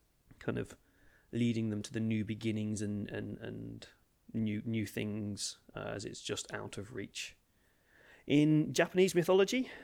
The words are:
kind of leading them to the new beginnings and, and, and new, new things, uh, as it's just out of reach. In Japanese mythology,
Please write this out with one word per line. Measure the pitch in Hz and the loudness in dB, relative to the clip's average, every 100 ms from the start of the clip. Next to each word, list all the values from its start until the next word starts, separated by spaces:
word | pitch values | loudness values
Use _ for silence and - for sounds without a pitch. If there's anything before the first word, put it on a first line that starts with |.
| _ _ _ - | _ _ _ -8
kind | - 117 | -4 -4
of | 113 - _ _ - _ - | -4 -12 _ _ -20 _ -6
leading | 117 120 113 113 | 0 2 2 0
them | 104 | -2
to | 101 | -4
the | 113 | -2
new | 113 110 | 0 0
beginnings | 107 107 113 107 107 104 | 0 -2 -2 0 -2 -2
and, | 104 104 104 | -2 -4 -4
and, | 107 107 110 | -6 -6 -8
and | 113 110 110 113 - _ _ _ _ | -8 -10 -10 -12 -16 _ _ _ _
new, | 113 107 104 117 | -2 0 0 -2
new | 113 101 | -2 -2
things, | - 107 107 104 101 - - _ - | -4 -4 -4 -4 -4 -6 -8 _ -8
uh, | 101 107 | -6 -6
as | 107 | -8
it's | - | -10
just | - 104 - | -8 -8 -6
out | 107 104 - | -8 -8 -10
of | 101 | -10
reach. | 123 107 - - - _ _ _ _ _ _ - - - | -10 -10 -10 -12 -14 _ _ _ _ _ _ -20 -16 2
In | 143 151 151 156 | 6 8 6 4
Japanese | 131 165 180 185 175 | 2 2 6 4 4
mythology, | 170 185 196 254 254 - | 4 6 6 2 -2 -8